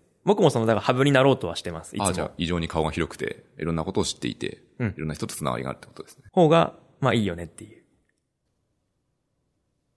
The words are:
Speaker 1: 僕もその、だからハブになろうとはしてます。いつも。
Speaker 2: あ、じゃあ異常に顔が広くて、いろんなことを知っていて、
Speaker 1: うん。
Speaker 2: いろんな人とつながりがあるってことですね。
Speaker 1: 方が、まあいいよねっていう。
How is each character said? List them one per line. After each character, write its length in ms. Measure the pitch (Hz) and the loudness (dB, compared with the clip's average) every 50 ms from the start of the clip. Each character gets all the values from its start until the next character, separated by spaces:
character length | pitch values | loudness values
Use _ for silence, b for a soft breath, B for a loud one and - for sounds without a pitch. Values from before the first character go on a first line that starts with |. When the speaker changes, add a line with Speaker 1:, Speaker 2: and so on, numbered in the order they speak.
| _ _ _ _ _ | _ _ _ _ _
Speaker 1:
僕 160 | 180 208 214 | 0 2 4
も 80 | 196 147 | 4 4
そ 100 | - 120 | 4 4
の、 60 | 113 | 2
だ 80 | 110 113 | 2 2
か 20 | |
ら 60 | 101 | 2
ハ 100 | - - | 2 0
ブ 140 | 127 127 139 | 2 4 4
に 80 | 143 139 | 4 6
な 100 | 131 135 | 6 6
ろ 80 | 139 | 6
う 60 | 127 - | 4 4
と 100 | - 85 | 0 -6
は 80 | 82 | -8
し 60 | - | -8
て 100 | - 90 | -8 -8
ま 100 | 82 80 - | -10 -10 -10
す。 100 | - - | -10 -6
い 40 | - | -4
つ 20 | |
も。 60 | 101 92 | -2 -2
Speaker 2:
あ、 60 | 92 | -2
じ 60 | 85 | -2
ゃ 60 | 76 | -4
あ 60 | - - - | -6 -6 -6
異 80 | 82 | -4
常 140 | 78 87 85 | -2 -2 -2
に 80 | 82 78 | -4 -2
顔 160 | - 82 78 | -2 0 0
が 80 | 78 | 0
広 200 | 76 85 80 - | 0 -2 -4 -4
く 40 | - | -4
て、 300 | - - - - - - _ _ - | -6 -8 -8 -8 -10 -16 _ _ -8
い 60 | - | -6
ろ 80 | 82 | -4
ん 60 | 82 82 | -4 -2
な 80 | 87 | -4
こ 80 | 98 98 | -2 -2
と 80 | 107 | -2
を 20 | 90 | -2
知 140 | - - - | -2 -4 -6
っ 20 | |
て 80 | - 60 | -6 -6
い 80 | - | -6
て、 280 | - - - - - _ _ _ - | -6 -8 -8 -8 -12 _ _ _ -6
Speaker 1:
う 60 | 123 | -6
ん。 20 | 104 | -6
Speaker 2:
い 40 | - - | -4 -6
ろ 80 | 76 | -6
ん 20 | 78 | -8
な 80 | 73 | -6
人 120 | - 113 113 | -6 -8 -8
と 60 | - | -8
つ 120 | - 78 | -6 -4
な 60 | 67 | -4
が 60 | 60 58 | -4 -4
り 60 | 64 | -6
が 60 | 65 | -8
あ 40 | - | -10
る 40 | - | -10
っ 20 | |
て 80 | - - | -14 -20
こ 60 | _ | _
と 100 | - - | -18 -18
で 60 | - | -18
す 80 | - - | -20 -20
ね。 80 | _ - _ | _ -4 _
Speaker 1:
方 160 | 190 170 151 | 4 6 6
が、 240 | 160 165 165 - - - _ _ _ _ | 6 4 4 2 -2 -10 _ _ _ _
ま 120 | 139 127 | 0 0
あ 20 | 113 | 2
い 100 | 117 104 | 2 0
い 20 | |
よ 120 | 92 85 85 | 0 -4 -6
ね 80 | 85 | -10
っ 20 | 80 | -14
て 160 | - - 107 | -14 -18 -20
い 160 | 104 - - | -20 -20 -20
う。 40 | _ _ _ _ _ _ _ _ _ _ _ _ _ _ _ _ _ _ _ _ _ _ _ _ _ _ _ _ _ _ _ _ _ _ _ _ _ _ _ _ _ _ _ | _ _ _ _ _ _ _ _ _ _ _ _ _ _ _ _ _ _ _ _ _ _ _ _ _ _ _ _ _ _ _ _ _ _ _ _ _ _ _ _ _ _ _